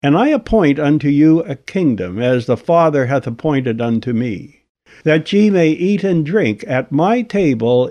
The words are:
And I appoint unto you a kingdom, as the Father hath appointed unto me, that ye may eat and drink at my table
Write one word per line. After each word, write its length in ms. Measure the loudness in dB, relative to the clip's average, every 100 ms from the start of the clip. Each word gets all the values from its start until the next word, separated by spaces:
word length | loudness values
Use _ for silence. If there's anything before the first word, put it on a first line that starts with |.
And 160 | 2 2
I 120 | 2
appoint 500 | 0 0 2 2 2
unto 300 | 0 0 2
you 320 | 4 4 4
a 160 | 0 -10
kingdom, 640 | -8 -2 0 -2 -4 -2
as 260 | 0 0 0
the 100 | -4
Father 500 | 0 2 2 0 0
hath 200 | -2 -4
appointed 540 | -6 -2 -2 -2 -4
unto 320 | -2 -2 -2
me, 480 | -4 -4 -6 -12 _ _ _ _ -6
that 300 | 0 0 2
ye 180 | 2 2
may 200 | 2 0
eat 340 | 0 -2 -2
and 200 | 0 -2
drink 400 | 0 0 -2 -4 -4
at 240 | -6 -2
my 300 | -2 0 0
table 680 | -2 -2 0 0 0 0 0